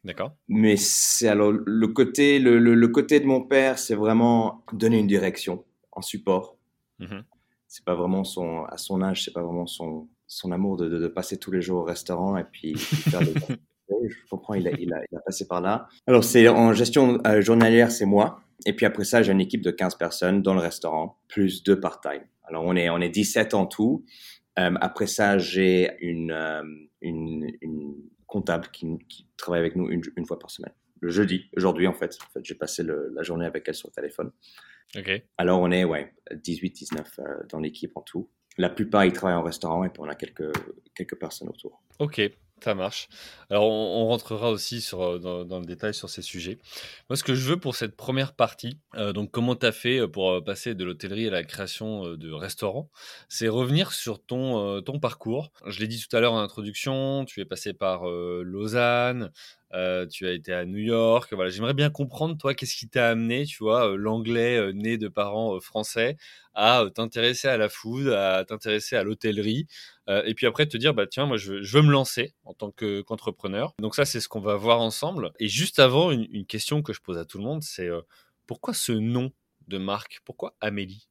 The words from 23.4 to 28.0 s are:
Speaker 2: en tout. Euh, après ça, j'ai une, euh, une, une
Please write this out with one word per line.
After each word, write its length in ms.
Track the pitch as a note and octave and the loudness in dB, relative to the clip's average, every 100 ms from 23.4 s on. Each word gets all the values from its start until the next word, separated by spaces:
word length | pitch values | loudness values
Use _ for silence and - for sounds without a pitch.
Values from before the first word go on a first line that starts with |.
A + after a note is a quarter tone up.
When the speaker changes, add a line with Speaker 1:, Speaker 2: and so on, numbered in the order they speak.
| G#2+ | 2
Speaker 2:
en 120 | G#2+ | 0
tout. 380 | F#2 - A2+ D3 - - - - _ - | 0 0 0 0 -6 -20 -20 -20 _ 0
Euh, 140 | F2+ F2+ | 0 0
après 260 | F#2+ - G2+ | -2 -2 -4
ça, 300 | - G2+ G2 | 2 2 2
j'ai 540 | E2 F#2 F#2+ F#2 F#2 - | 2 2 4 4 2 -2
une, 300 | F2 E2+ E2 | -6 -4 -4
euh, 320 | D#2+ D#2+ D#2 D#2 D2+ D#2 _ | -4 -4 -6 -10 -16 -20 _
une, 480 | E2+ D#2+ D#2+ D#2 D#2 D#2 | -8 -6 -6 -6 -8 -10
une 340 | D#2+ D2+ D2 D2 | -10 -10 -10 -14